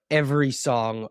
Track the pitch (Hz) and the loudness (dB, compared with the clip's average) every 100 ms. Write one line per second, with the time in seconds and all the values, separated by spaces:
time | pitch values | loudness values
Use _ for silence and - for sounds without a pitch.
0 | - 156 139 147 139 127 147 120 113 113 | -2 0 2 2 0 0 -2 0 -2 -4
1 | 110 | -8